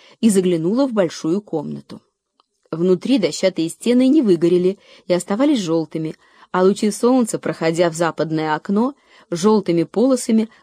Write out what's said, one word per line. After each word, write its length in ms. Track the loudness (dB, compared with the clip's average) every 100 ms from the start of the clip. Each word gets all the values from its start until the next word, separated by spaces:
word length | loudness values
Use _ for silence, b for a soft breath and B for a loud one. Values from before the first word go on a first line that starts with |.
| b b
и 100 | 2
заглянула 580 | 2 2 0 0 0 0
в 40 |
большую 480 | 0 -2 -2 -4 -4
комнату. 600 | -4 -8 -8 -12 -14 -20 _ _ _ _ _ _ _
Внутри 460 | -4 0 0 0 0
дощатые 500 | 0 0 -2 -2 -6
стены 400 | -4 0 2 4
не 140 | 4
выгорели 560 | 2 2 2 2 0 -4 b b -2
и 60 |
оставались 480 | -2 -2 0 0 0
жёлтыми, 560 | 0 -4 -4 -8 -8 -12 b b b 2
а 60 |
лучи 280 | 2 2 -2
солнца, 480 | 0 0 2 0 -4
проходя 520 | -6 -2 -2 2 0
в 40 |
западное 600 | 0 -4 -2 -4 -2 -2
окно, 400 | -4 -2 -2 -2 b b b b
жёлтыми 520 | -2 2 2 2 0
полосами 640 | 0 0 2 2 2 0 0 b